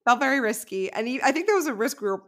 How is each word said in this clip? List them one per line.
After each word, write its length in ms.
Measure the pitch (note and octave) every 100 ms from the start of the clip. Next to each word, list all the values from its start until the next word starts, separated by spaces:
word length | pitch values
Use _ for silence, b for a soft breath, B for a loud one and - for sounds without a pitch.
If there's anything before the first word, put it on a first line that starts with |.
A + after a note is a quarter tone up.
| -
Felt 140 | A#3+
very 220 | C4+ C#4
risky. 500 | A3+ A3 - F#3+ F#3
And 160 | - A3+
e-, 140 | B3+
I 80 | B3+
think 160 | D4 G4
there 80 | G4+
was 120 | D4+
a 60 |
risk 280 | G#3 A3+ -
we 80 | G#3
were 140 | F#3+